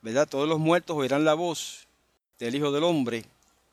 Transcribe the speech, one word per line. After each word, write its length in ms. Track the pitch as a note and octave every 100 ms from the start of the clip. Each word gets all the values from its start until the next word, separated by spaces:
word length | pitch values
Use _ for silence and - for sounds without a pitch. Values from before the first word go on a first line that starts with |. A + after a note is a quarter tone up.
¿verdad? 260 | A2 B2 D3+
Todos 180 | C#3 D3+
los 120 | D#3+
muertos 360 | D#3 F3 F3
oirán 300 | D3+ C3 C#3
la 80 | D#3
voz 540 | D#3 F3 D3+ - - - _ _ _ _ -
del 160 | A#2+ C#3
Hijo 140 | D3
del 120 | C#3+
Hombre, 400 | E3+ D#3+ A#2 A2+ - _ _ _ _